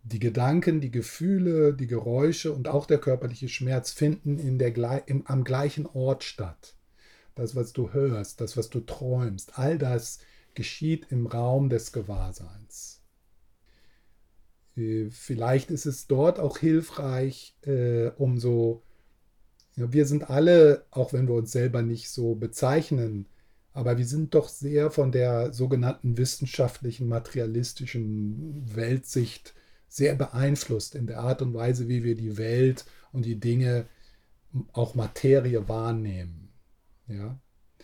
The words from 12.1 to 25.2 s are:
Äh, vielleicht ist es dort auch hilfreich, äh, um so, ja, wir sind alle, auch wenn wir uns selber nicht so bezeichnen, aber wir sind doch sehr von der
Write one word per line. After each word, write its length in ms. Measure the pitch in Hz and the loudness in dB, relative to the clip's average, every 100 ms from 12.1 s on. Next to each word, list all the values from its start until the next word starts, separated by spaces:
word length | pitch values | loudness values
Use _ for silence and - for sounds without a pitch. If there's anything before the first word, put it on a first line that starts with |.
| 98 95 - 82 101 107 - - - _ _ _ _ _ _ _ _ - _ _ _ _ - - _ _ - | -4 -4 -6 -16 -18 -20 -18 -20 -20 _ _ _ _ _ _ _ _ -20 _ _ _ _ -20 -20 _ _ -6
Äh, 340 | 113 110 110 | -4 -2 -4
vielleicht 580 | 120 - 120 117 131 135 | -10 -8 -2 2 2 0
ist 140 | 151 151 | -6 -4
es 220 | 131 - | -8 0
dort 320 | 131 160 180 | 4 4 2
auch 180 | 147 - | -4 0
hilfreich, 960 | 160 160 156 - 139 131 135 131 - _ | 2 2 0 -8 -4 -2 -2 -6 -18 _
äh, 460 | 143 135 123 117 117 - | -4 0 2 0 -2 0
um 220 | 131 123 | 0 2
so, 420 | 123 117 113 117 - - _ _ _ _ _ _ _ - | 2 2 2 0 -10 -20 _ _ _ _ _ _ _ -6
ja, 180 | 120 | 0
wir 140 | 147 139 | 2 4
sind 220 | 147 - | 2 0
alle, 560 | 135 165 175 151 139 - | 4 8 12 10 10 0
auch 240 | 131 123 | -2 0
wenn 140 | 127 131 | 2 2
wir 80 | 120 | 0
uns 160 | 117 | 0
selber 320 | 123 123 120 | 0 0 0
nicht 260 | 117 117 - | -2 -4 -8
so 260 | - 117 110 | -4 -2 -2
bezeichnen, 920 | 113 - 131 151 156 135 113 104 98 - _ _ _ | -4 0 2 2 2 -2 -2 -4 -10 -18 _ _ _
aber 240 | 139 120 120 | -4 0 0
wir 80 | 120 | 0
sind 280 | 151 156 160 | -2 4 2
doch 140 | 147 | 2
sehr 420 | - 143 147 151 | -8 0 2 2
von 200 | 151 131 | 2 2
der 420 | 123 | 4